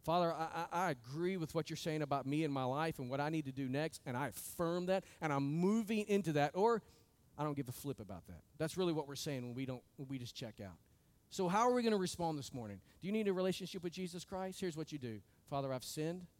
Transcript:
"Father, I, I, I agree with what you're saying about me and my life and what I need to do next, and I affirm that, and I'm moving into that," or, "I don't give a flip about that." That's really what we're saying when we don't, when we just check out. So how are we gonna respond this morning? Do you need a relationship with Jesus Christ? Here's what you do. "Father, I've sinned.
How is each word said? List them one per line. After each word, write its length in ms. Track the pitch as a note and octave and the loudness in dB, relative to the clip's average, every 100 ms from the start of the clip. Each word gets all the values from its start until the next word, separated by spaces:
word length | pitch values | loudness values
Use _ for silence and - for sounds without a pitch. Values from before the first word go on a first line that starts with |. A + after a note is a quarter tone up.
"Father, 280 | - F3 E3+ | 4 4 4
I, 340 | D#3 D#3+ E3 E3+ | 2 -2 -4 -4
I, 160 | E3+ F#3 | 0 0
I 40 | |
agree 480 | C3 A2+ D3 F3 F#3+ | 0 -4 -2 0 0
with 160 | D#3 | 0
what 160 | E3+ D3+ | -2 -2
you're 60 | D#3+ | -4
saying 240 | E3+ D#3 | -2 0
about 240 | C#3+ C#3+ C3 | 2 0 2
me 180 | D3+ | 2
and 80 | D#3+ | 2
my 120 | C#3 | 2
life 340 | B2+ C3+ E3 D#3 | 2 2 0 -2
and 100 | B2+ | -4
what 120 | C#3 | 0
I 100 | D3 | 0
need 160 | D#3+ C3+ | 0 -2
to 60 | |
do 160 | C3 C3+ | -4 -2
next, 340 | C3+ D#3 - | 0 0 -4
and 120 | - B2 | -4 -2
I 120 | C#3 | -2
affirm 580 | - - - E3 F3 F3+ | -4 -10 -2 0 2 2
that, 180 | F#3+ - - | 0 0 -4
and 100 | D#3 | 0
I'm 120 | C#3 | 2
moving 600 | C#3 D#3 F#3 A3 G#3 A3 G#3 | 2 4 4 4 4 0 4
into 280 | G3+ E3+ | 2 4
that," 180 | D3 C#3+ | 4 4
or, 280 | F3+ A3 A3+ - - _ _ - - | 4 4 4 -2 -20 _ _ -20 -2
"I 60 | |
don't 140 | D3+ C#3+ | -2 0
give 120 | B2+ | -4
a 40 | |
flip 260 | - C#3+ B2+ | -6 -6 -6
about 260 | G2 F#2 - | -8 -12 -12
that." 140 | E2 - - | -16 -16 -4
That's 200 | D#3 E3+ | -2 2
really 160 | F3+ | 2
what 160 | D#3+ C#3 | 2 -2
we're 80 | C#3 | -6
saying 260 | D#3 C3+ | -4 -2
when 120 | B2 | -4
we 120 | A#2+ C3 | -4 -4
don't, 160 | B2+ _ - | -6 _ -14
when 100 | C3 | -8
we 100 | C3+ | -6
just 180 | A#2 - | -8 -8
check 240 | A#2+ A2 | -10 -8
out. 140 | G2+ E2 _ _ _ _ _ | -12 -12 _ _ _ _ _
So 160 | - F3+ | -2 2
how 220 | G3+ B3 | 4 6
are 60 | |
we 80 | B3 | 6
gonna 140 | A3+ G#3+ | 4 4
respond 420 | F3+ - E3 D3+ | 2 0 -2 -2
this 160 | C3 | -6
morning? 260 | C3+ G#2+ G2 - - | -8 -8 -10 -14 -10
Do 40 | F3 | -2
you 60 | |
need 160 | A3 G#3 | 0 2
a 40 | |
relationship 500 | F#3 F#3 F3+ F3+ F#3+ | 2 2 0 -4 -6
with 100 | F3 | -6
Jesus 320 | D#3+ F#3 F3 | -4 -6 -6
Christ? 360 | - F#3+ F#3+ F#3 | -8 -6 -6 -4
Here's 160 | F#3 D#3 | -4 -4
what 160 | D3+ | -6
you 60 | D3+ | -6
do. 220 | B2 G#2+ - _ - | -6 -8 -12 _ -4
"Father, 220 | C#3 C3+ | -2 0
I've 120 | B2+ | -2
sinned. 420 | - - D#3 F3+ F3 | -4 -2 -2 -2 -8